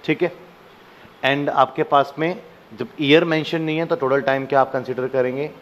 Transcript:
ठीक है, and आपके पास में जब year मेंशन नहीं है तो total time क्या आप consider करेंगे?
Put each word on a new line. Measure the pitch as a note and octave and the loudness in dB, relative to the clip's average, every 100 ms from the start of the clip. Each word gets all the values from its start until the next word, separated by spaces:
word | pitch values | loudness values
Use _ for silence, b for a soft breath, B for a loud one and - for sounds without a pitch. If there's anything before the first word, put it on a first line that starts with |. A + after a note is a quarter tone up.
ठीक | - D3+ | -2 -2
है, | F3 - - - - B B B B - C3 | -2 -4 -20 -20 -20 B B B B -4 -2
and | C#3 C#3+ | 0 0
आपके | C#3 C3 - | 2 0 0
पास | D#3 C#3+ C3+ - | 2 2 2 -2
में | D#3+ F3+ - - - | -4 -4 -12 -20 -20
जब | A2 A#2 - | -12 -12 -4
year | C#3+ D3+ E3+ | 6 6 6
मेंशन | D#3 D3+ E3+ | 0 -2 -4
नहीं | D#3+ D#3 | -2 -2
है | E3 | -2
तो | E3+ | -2
total | C3 C#3 | 0 0
time | C3 C3+ C3+ | 2 -2 0
क्या | C#3 | 0
आप | C3 | 2
consider | C3+ B2 B2 B2+ | -2 -6 -6 -2
करेंगे? | B2+ B2+ C3 D3+ D3 | 0 -2 -2 -8 -10